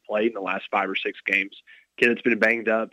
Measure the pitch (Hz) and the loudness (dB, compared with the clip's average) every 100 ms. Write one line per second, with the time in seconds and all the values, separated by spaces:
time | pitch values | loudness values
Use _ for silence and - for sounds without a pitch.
0 | - 107 113 107 92 95 - 104 98 98 | -4 0 0 -2 -6 -6 -2 -2 -2 -4
1 | 104 - - 98 98 - - - _ - | -6 -6 -2 0 -2 -10 -20 -20 _ 0
2 | 120 113 123 110 110 117 110 110 107 | 2 2 0 2 2 2 0 0 -2